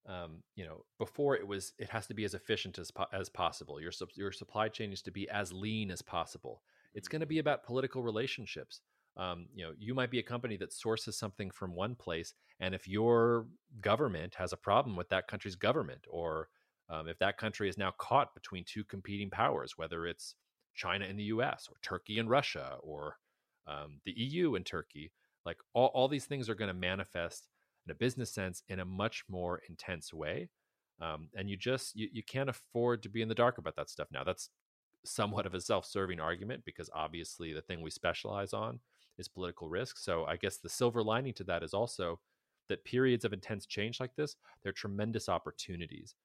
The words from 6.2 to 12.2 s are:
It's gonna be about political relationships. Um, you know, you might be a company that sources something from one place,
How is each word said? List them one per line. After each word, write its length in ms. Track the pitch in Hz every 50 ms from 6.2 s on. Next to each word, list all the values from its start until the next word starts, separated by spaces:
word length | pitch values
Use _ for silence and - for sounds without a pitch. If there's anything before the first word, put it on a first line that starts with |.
| 80 - - 85 - 64 55 - _ _ _ _ _ _ _
It's 120 | 104 95
gonna 200 | - - 156 160
be 100 | 147 156
about 260 | 160 151 151 143 - -
political 380 | - 120 131 131 131 - 131
relationships. 800 | 120 117 104 107 127 131 - - 110 - - 76 67 _ - - _ _ _ _ _ _ _
Um, 300 | - 95 90 87 85 87 - -
you 100 | 98 85
know, 100 | 82 78
you 160 | 73 104 110 127
might 160 | 131 127 123
be 80 | 123
a 60 | 120 107
company 340 | - 120 120 123 120 107
that 160 | 92 95 - -
sources 420 | - - 113 113 110 - 113 104
something 360 | - - 101 - - 104 92
from 240 | - - 98 92 85
one 180 | 87 98 117 123
place, 400 | - - 90 82 82